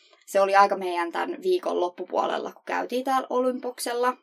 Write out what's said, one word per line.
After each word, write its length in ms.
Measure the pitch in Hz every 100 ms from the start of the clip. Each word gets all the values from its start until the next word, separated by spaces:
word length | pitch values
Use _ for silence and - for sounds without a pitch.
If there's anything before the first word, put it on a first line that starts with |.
| _ _ -
se 140 | 196
oli 160 | 196 196
aika 200 | 202 196
meidän 360 | 180 175 170
tän 240 | - 175 -
viikon 380 | 185 180 - 175
loppupuolella, 720 | 175 - 180 - 165 160 -
kun 100 | - -
käytiin 380 | 180 180 247
täällä 220 | 262 262 -
Olympoksella. 840 | 247 254 254 247 - 247 240 247 -